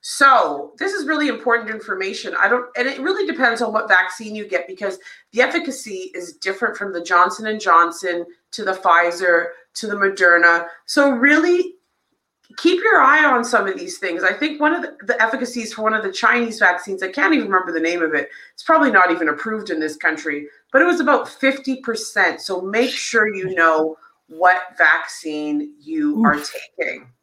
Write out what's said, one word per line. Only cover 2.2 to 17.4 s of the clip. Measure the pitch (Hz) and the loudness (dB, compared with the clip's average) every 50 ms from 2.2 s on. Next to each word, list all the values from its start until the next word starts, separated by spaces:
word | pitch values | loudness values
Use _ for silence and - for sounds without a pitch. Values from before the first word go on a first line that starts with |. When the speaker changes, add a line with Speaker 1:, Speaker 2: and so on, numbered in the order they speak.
| - 190 170 - | -10 -8 -2 0
Speaker 1:
I | 196 | 2
don't, | 202 240 247 240 - - | 2 2 0 -2 -6 -6
and | 233 247 | -4 -4
it | 269 277 - | -4 -4 -4
really | 269 349 381 427 403 | -4 -4 -2 -2 -2
depends | 302 - - 262 240 226 226 240 | -4 -2 0 0 0 0 0 -4
on | 220 214 | -2 -2
what | 214 214 | -4 2
vaccine | - 196 180 180 - - - 226 214 214 | 4 4 4 4 0 -6 -12 -12 -12 -10
you | 214 208 | -10 -8
get, | 196 185 170 175 | -4 -4 -4 -4
because | - 190 - 208 196 185 - - - - - _ _ | -6 -12 -8 -6 -6 -6 -8 -14 -20 -20 -20 _ _
the | _ 220 | _ 0
efficacy | 254 - - 339 311 277 254 - - 226 196 190 185 185 - | 0 2 0 -4 -4 -4 -8 -10 -12 -12 -12 -12 -12 -12 -12
is | 180 180 - - | -12 -14 -14 -16
different | _ - 190 190 - 233 208 - | _ -6 -6 -4 -2 -4 -4 -4
from | - 202 196 180 | -6 -10 -8 -8
the | 170 | -8
Johnson | 170 - 185 175 180 190 - - 220 | -4 0 4 4 4 2 0 -6 -6
and | 214 214 214 | -6 -6 -4
Johnson | 202 190 170 165 170 165 165 - - 180 175 175 170 - - _ _ _ | 0 4 4 4 4 2 -2 -6 -6 -4 -4 -4 -6 -10 -16 _ _ _
to | - - 202 | -12 -8 -6
the | 185 190 | -4 -6
Pfizer | 185 - 190 165 170 175 175 170 175 185 180 170 170 170 - - - _ _ _ | -2 2 4 4 4 4 2 -2 -2 0 2 2 2 0 -2 -10 -16 _ _ _
to | - - | -12 -8
the | 214 208 | -8 -2
Moderna. | 202 196 196 190 190 185 175 175 170 170 170 170 170 170 - - - _ | 0 0 0 0 2 4 4 4 6 6 4 4 4 0 -6 -14 -18 _
So | - - 294 285 277 | -2 2 2 4 4
really | 262 233 247 285 302 311 330 349 349 349 370 - - _ _ _ _ _ _ _ _ _ _ _ _ _ _ _ _ | 2 2 2 4 4 4 4 4 2 2 0 -2 -6 _ _ _ _ _ _ _ _ _ _ _ _ _ _ _ _
keep | - - 330 381 349 - | 0 0 2 2 4 2
your | 453 415 349 | 4 4 6
eye | 262 262 294 311 302 | 6 6 6 6 4
on | 285 254 240 233 | 4 4 2 0
some | - - 214 196 | 2 0 0 0
of | 196 190 196 | 0 -4 -6
these | 180 175 - | -8 -12 -10
things. | - 196 180 170 175 | -8 -6 -6 -4 0
I | 185 185 | 0 0
think | - - 294 311 302 294 | 0 0 -4 -4 -2 0
one | 294 302 330 | 0 0 0
of | 349 349 | 0 -4
the, | - - _ - | -8 -12 _ -4
the | - 240 - | -4 0 2
efficacies | 226 226 262 254 247 240 - 247 220 214 - | 2 0 0 -4 -6 -6 -6 -8 -8 -8 -8
for | 220 | -2
one | 220 214 220 | -2 0 0
of | 214 214 | 0 -4
the | 196 | -4
Chinese | 185 - - 226 240 240 233 226 208 - | -4 0 2 2 2 2 0 -2 0 2
vaccines, | 208 185 180 175 - - 190 190 | 2 2 2 0 -4 -8 -6 -6
I | 190 190 | -6 -6
can't | - - - - 320 | -2 0 0 2 2
even | 269 | 2